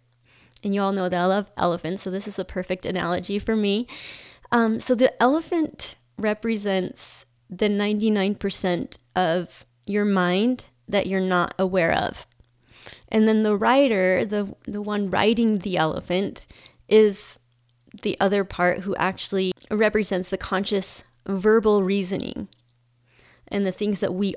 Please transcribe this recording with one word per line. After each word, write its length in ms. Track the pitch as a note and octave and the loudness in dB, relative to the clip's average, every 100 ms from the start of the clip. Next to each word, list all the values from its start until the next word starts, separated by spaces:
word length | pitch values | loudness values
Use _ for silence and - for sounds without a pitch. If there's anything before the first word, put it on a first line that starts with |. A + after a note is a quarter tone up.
| _ _ _ _ _ - | _ _ _ _ _ -10
And 120 | G3+ | -2
you 60 | G3 | 0
all 120 | G3 | 0
know 160 | G3 F3+ | 0 0
that 120 | F3+ | 0
I 60 | F#3 | 2
love 240 | G3 G3 - | 0 -2 -2
elephants, 460 | F3 F3 D#3 F#3 | 0 0 -4 -8
so 80 | F#3+ | -6
this 160 | F#3 G#3 | -8 -8
is 120 | G3 | -8
a 60 | |
perfect 400 | F#3 F#3 F3+ F#3 | -8 -6 -6 -6
analogy 540 | - F#3 E3+ F3+ F3+ G3+ | -4 -4 -2 -2 -2 -4
for 160 | - | -2
me. 320 | A3 G3+ G3+ A#3+ - - - - - - | 0 2 0 -2 -10 -16 -18 -20 -20 -2
Um, 300 | A#3+ A3+ A3+ | 2 2 0
so 140 | - | 0
the 280 | A#3 B3+ - | 2 2 4
elephant 720 | A#3+ D4+ D#4+ F4 D#4 - - - _ - | 2 2 0 -2 -2 -4 -16 -16 _ -6
represents 1080 | G#3 G#3+ A#3 A3 G3+ F#3+ F3+ - - - - _ - | -4 -2 -2 -2 -2 -2 -2 -6 -14 -16 -20 _ -14
the 200 | F#3 G#3+ | -2 0
ninety-nine 680 | G3+ G#3 G#3 A3 G#3 G3 G3+ | 2 0 0 2 2 0 -2
percent 640 | G3 - F#3 E3+ - - _ | -4 -2 -2 -2 -4 -12 _
of 500 | - F3+ F3 E3+ - - _ - | -2 0 0 -2 -12 -20 _ -6
your 180 | G3+ | -2
mind 600 | G#3 G3 F3 F#3 A#3 B3+ - _ - | 2 2 2 2 2 0 -6 _ -4
that 180 | G3+ F#3 | -2 0
you're 140 | F#3+ | 0
not 340 | F#3 F3+ F3 - | 0 0 0 -2
aware 340 | F#3+ F#3 E3 | 0 2 2
of. 340 | - - - - _ _ _ _ - - - - | 2 -2 -6 -16 _ _ _ _ -20 -20 -20 -4
And 200 | A3 A3 | 2 4
then 140 | A3 | 4
the 140 | G#3+ G#3 | 2 2
rider, 680 | A3 C4+ C#4+ G#3 F#3 F#3 | 4 4 4 4 2 2
the, 300 | G#3+ G#3 G3 - - | 0 -2 -4 -8 -10
the 160 | G#3 | -8
one 280 | G#3 G#3 G3+ | -4 -4 -2
riding 480 | F3 G#3 A#3 A#3 G#3 | 2 2 4 2 2
the 180 | G3 F3 | 0 0
elephant, 680 | D#3+ - - F3+ G3 - - - - _ - | 0 -2 -2 -2 -2 -6 -18 -20 -20 _ 4
is 500 | G#3+ G#3+ G3 - - _ _ _ _ _ - | 6 6 2 -12 -18 _ _ _ _ _ -8
the 160 | G#3+ - | -4 0
other 240 | F#3+ G3+ | 2 2
part 360 | F#3+ - F3+ - | -2 0 0 0
who 160 | F#3+ - | -4 -2
actually 560 | F3+ F#3+ - G3 F#3+ - - | -2 -4 -4 -2 -2 -4 -6
represents 580 | G#3+ G#3+ A3 G#3 F#3 F#3 | 0 2 2 -2 -4 -4
the 80 | G3 | -6
conscious 680 | - F#3+ G3 G3+ F#3 - - _ - | -2 -4 0 -2 -4 -12 -16 _ -6
verbal 560 | G3 G#3 A3 G#3+ G#3 | 0 4 4 4 2
reasoning 640 | F#3 G3+ F#3 F#3+ - - G3 _ _ _ _ _ _ _ _ _ - | 2 0 0 -4 -6 -8 -12 _ _ _ _ _ _ _ _ _ -8
and 180 | G3+ G3 | -2 -2
the 60 | |
things 280 | F#3 G#3 G3 | -2 -2 -2
that 140 | G3+ | -2
we 200 | F3+ G3+ | -2 -2